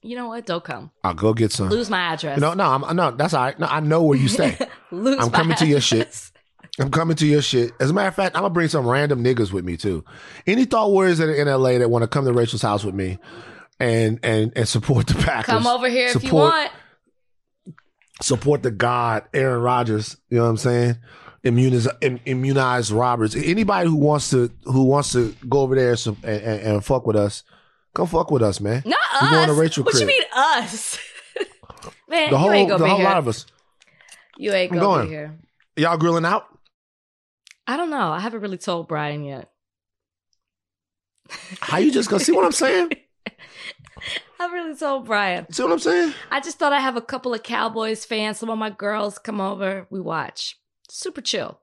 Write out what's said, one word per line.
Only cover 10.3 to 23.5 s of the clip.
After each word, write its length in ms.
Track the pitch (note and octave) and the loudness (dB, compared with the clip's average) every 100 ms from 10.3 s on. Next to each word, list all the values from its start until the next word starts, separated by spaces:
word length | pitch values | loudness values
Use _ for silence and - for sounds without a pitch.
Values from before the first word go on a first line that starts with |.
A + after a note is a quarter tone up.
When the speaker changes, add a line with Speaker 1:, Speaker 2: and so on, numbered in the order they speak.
| - - | -10 -2
Speaker 2:
Any 180 | A3 B3+ | 0 2
Thought 260 | A3+ G#3+ | 2 2
Warriors 260 | G3 F#3 E3+ | 4 4 2
that 100 | D#3+ | 0
are 40 | D3 | 2
in 120 | C#3+ | 2
L 200 | C3 C3 | 2 2
A 100 | B2 | 4
that 120 | A#2+ | 2
wanna 180 | A#2+ A2+ | 2 0
come 180 | D3 C3+ | 0 0
to 60 | |
Rachel's 280 | B2 A#2 A2+ | 2 0 0
house 220 | A#2 G#2 | -2 -2
with 120 | G2+ F#2+ | -2 -4
me 240 | F#2 F#2 - - - - - _ | -6 -6 -12 -20 -20 -20 -20 _
and, 400 | B2 A2+ A2 A2+ | 0 2 2 0
and, 280 | - A2 A2 - | 0 0 0 0
and 120 | A2+ | -2
support 400 | A2+ - B2 A2+ | -2 0 0 2
the 80 | - | 0
Packers. 300 | - C3 A2 | 0 -2 0
Speaker 1:
Come 220 | A3+ A#3+ | 0 2
over 220 | B3 B3 | 0 0
here 180 | A#3+ B3 | 0 2
if 80 | A#3+ | 0
you 140 | C4 | 2
Speaker 2:
Support, 240 | D#3+ D3 | 4 4
Speaker 1:
want. 180 | E4 D4 - - _ _ _ _ _ _ _ - - _ _ _ - | 4 -2 -8 -20 _ _ _ _ _ _ _ -20 -20 _ _ _ -10
Speaker 2:
support 420 | - B2 C#3 D3 | -2 -2 2 0
the 80 | B2+ | 0
god, 540 | G2+ A#2+ B2 A#2+ A2 - | -2 0 0 0 -2 -4
Aaron 280 | - C3 B2 | -2 0 0
Rodgers. 560 | A#2+ B2 A#2 G#2+ G#2+ - _ | 0 0 0 -2 -4 -14 _
You 80 | A#2 | 2
know 80 | A#2 | 2
what 40 | |
I'm 60 | A2 | 2
saying? 400 | B2 A#2+ A#2+ A#2 - - - - | 2 2 2 0 -8 -20 -20 -4
Immunize, 440 | B2+ A#2+ C3 B2 A2+ - | 0 4 4 4 0 0
im-, 180 | C#3+ B2+ B2+ | -2 -2 -6
immunize 680 | B2+ C3+ C3+ C3 B2 G#2+ | -4 0 2 2 0 0
Roberts. 440 | G#2+ B2 A#2+ A2 C#3+ | 0 0 2 0 -2
Anybody 520 | D3+ | -2